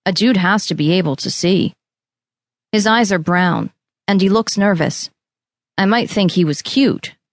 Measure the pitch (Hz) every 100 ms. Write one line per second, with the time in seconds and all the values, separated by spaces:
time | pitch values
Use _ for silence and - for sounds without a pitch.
0 | - 185 233 214 180 208 - 165 151 180
1 | 160 135 - - 175 190 - - _ _
2 | _ _ _ _ _ _ _ 214 208 226
3 | 214 190 160 180 180 156 - _ _ _
4 | - 196 190 208 220 - 202 180 143 -
5 | - _ _ _ _ _ _ - 196 233
6 | 233 - 185 185 165 147 - - 269 -
7 | - - _